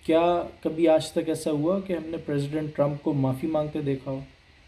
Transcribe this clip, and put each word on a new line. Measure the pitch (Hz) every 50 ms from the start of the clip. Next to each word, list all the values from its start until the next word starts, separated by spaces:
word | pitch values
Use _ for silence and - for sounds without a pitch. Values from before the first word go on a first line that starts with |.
| -
क्या | - 160 160 170 175 175 175
कभी | - - - - - 165 156 160 170
आज | 160 156 156 147 - -
तक | 180 160 160
ऐसा | 156 147 - 165
हुआ | 151 147 147 165 190 196
कि | 190 - 180
हमने | 165 156 160 165
President | 160 156 - 147 143 139 143 151 156 151 147 -
Trump | - 143 143 147 143
को | - 170
माफ़ी | 147 139 131 131 127 131 139 160
मांगते | 160 151 151 151 151 175
देखा | 151 139 139 135 - 139
हो? | 135 135 139 - - _ _ _ _ _ _